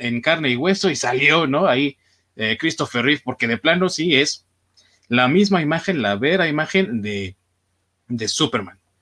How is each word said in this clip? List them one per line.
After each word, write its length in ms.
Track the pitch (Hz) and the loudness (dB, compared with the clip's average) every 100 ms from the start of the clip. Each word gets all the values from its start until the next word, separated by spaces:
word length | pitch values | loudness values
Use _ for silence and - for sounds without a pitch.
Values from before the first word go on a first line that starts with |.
en 200 | 120 120 | -4 -2
carne 280 | 151 160 139 | 0 0 0
y 60 | 123 | 0
hueso, 320 | 170 196 190 | 0 0 0
y 80 | 135 | 0
salió, 500 | - 131 143 160 147 | -2 2 4 4 2
¿no? 200 | 143 180 | 2 2
Ahí, 320 | 127 143 - _ _ _ - | 2 0 -4 _ _ _ -6
eh, 200 | 110 113 | -4 -2
Christopher 460 | 160 156 139 123 | -2 -4 -4 0
Reeve", 180 | 131 147 | 0 0
porque 220 | 127 - 117 | -2 -4 -2
de 120 | 117 | 0
plano 320 | 160 175 185 | 0 2 0
sí 260 | 165 170 135 | 0 2 2
es 300 | 151 - _ _ _ _ _ _ - | 2 -4 _ _ _ _ _ _ -2
la 200 | 123 127 | 0 4
misma 340 | 175 202 185 | 4 4 2
imagen, 400 | 151 165 196 165 | 0 -2 -2 -2
la 140 | 104 101 | 0 0
vera 320 | 139 185 165 | 0 0 0
imagen 540 | 151 156 190 190 113 | -2 -2 0 0 -2
de, 340 | 104 101 95 - _ _ _ _ _ _ - | -4 -6 -8 -12 _ _ _ _ _ _ -10
de 200 | 117 110 | -6 -4
Superman, 500 | - 139 117 90 - _ _ | -2 -2 -2 -6 -16 _ _